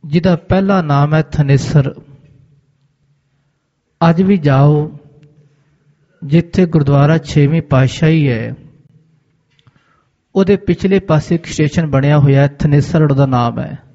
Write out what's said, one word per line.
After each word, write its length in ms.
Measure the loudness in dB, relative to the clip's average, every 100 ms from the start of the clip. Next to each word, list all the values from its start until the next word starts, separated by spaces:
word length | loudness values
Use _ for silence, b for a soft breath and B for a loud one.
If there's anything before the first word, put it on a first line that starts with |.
ਜਿਹਦਾ 320 | -2 -2 0 -2
ਪਹਿਲਾ 460 | -2 -2 0 -2
ਨਾਮ 320 | 0 0 0
ਹੈ 80 | 0
ਥਨੇਸਰ। 720 | -2 -4 0 0 2 0 0 -6 -20 -20 _ _ _ _ _ _ _ _ _ _ _ _ _ _ _ _ _ _ 0
ਅੱਜ 120 | 2
ਵੀ 140 | 0 0
ਜਾਓ, 640 | 2 2 4 2 -2 -10 -20 _ _ _ _ _ _ _ _ _ _ _
ਜਿੱਥੇ 420 | -2 0 0 -2 0
ਗੁਰਦੁਆਰਾ 520 | 0 2 2 2 0
ਛੇਵੀਂ 440 | 0 0 2 0
ਪਾਤਸ਼ਾਹੀ 640 | 0 0 0 0 0 2 0
ਹੈ, 260 | -2 -6 -12 -18 _ _ _ _ _ _ _ _ _ _ _ _ _ _ _ _
ਉਹਦੇ 220 | -4 0 0
ਪਿਛਲੇ 420 | 0 -2 0 -2
ਪਾਸੇ 360 | 0 -2 0
ਇੱਕ 120 | -6 -6
ਸਟੇਸ਼ਨ 400 | -4 -2 -2 -2
ਬਣਿਆ 320 | -2 2 2
ਹੋਇਆ 240 | 4 2
ਹੈ, 40 | 0
ਥਨੇਸਰ 560 | 0 0 0 0 0
ਉਹਦਾ 240 | 0 2 0
ਨਾਮ 320 | 0 -2 -6
ਹੈ। 200 | -12 -14 _